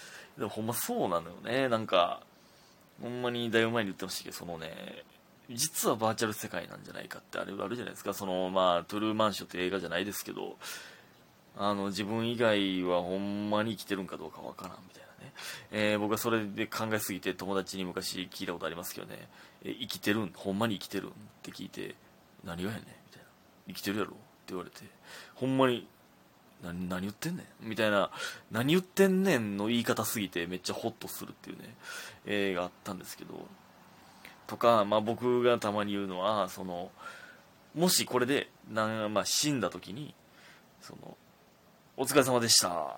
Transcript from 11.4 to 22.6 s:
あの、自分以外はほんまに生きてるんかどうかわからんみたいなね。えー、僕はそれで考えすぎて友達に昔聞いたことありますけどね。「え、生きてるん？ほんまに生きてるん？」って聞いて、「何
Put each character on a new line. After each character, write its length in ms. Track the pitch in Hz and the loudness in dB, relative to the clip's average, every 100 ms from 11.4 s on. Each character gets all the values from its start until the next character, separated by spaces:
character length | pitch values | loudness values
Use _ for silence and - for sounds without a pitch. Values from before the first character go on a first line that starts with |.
| - 104 | -16 -2
あ 160 | 101 | 0
の、 140 | 101 98 | 2 0
自 180 | 95 | -2
分 240 | 101 113 113 | -2 0 0
以 80 | 117 | 4
外 460 | 117 101 98 92 | 4 4 4 2
は 200 | 90 87 | 2 2
ほ 140 | 87 95 | 2 -2
ん 340 | 101 101 104 | -2 -2 0
ま 120 | 104 | 2
に 140 | 110 98 | 0 -2
生 80 | |
き 40 | - | -4
て 60 | 98 | -4
る 60 | |
ん 40 | 90 | -4
か 100 | 80 | -8
ど 100 | 80 | -10
う 40 | |
か 120 | - | -10
わ 100 | - | -12
か 140 | - 92 | -10 -12
ら 60 | |
ん 40 | - | -14
み 80 | 92 | -18
た 60 | - | -20
い 40 | - - | -20 -18
な 40 | |
ね。 80 | - - - - - | -18 -12 -12 -12 -6
え 260 | 107 107 104 | 0 2 2
ー、 40 | |
僕 100 | 104 | 2
は 80 | 110 | 0
そ 120 | 117 | 2
れ 140 | 113 | 2
で 220 | 104 101 107 | 0 -4 -4
考 200 | - 110 | -2 0
え 60 | 107 | 0
す 140 | - | -2
ぎ 80 | 90 | -4
て 140 | 95 | -4
友 220 | 90 92 98 | -4 -2 -2
達 200 | 92 95 | -2 -4
に 80 | |
昔 440 | 90 90 92 92 87 | -4 -4 -6 -6 -8
聞 120 | - | -6
い 20 | 95 | -6
た 40 | |
こ 60 | 85 | -4
と 80 | 82 | -6
あ 20 | |
り 60 | |
ま 100 | 85 | -6
す 100 | 90 | -8
け 60 | - | -10
ど 60 | - | -12
ね。 220 | - - - - - | -14 -16 -20 -20 -14
「え、 80 | - | -10
生 120 | 113 123 | -8 -8
き 120 | - | -2
て 140 | - | 2
る 80 | 107 | 2
ん？ 120 | 95 | 0
ほ 160 | - 101 | -6 -4
ん 80 | 98 | 0
ま 80 | 117 | 0
に 120 | 95 | -2
生 100 | - | -6
き 20 | |
て 100 | 98 | -6
る 60 | 95 | -6
ん？」 40 | |
っ 0 | - 107 - | -12 -20 -18
て 100 | - | -16
聞 140 | - 95 | -12 -12
い 20 | |
て、 260 | - - - - - - - | -10 -10 -12 -20 -20 -20 -14
「何 200 | 90 85 | -10 -6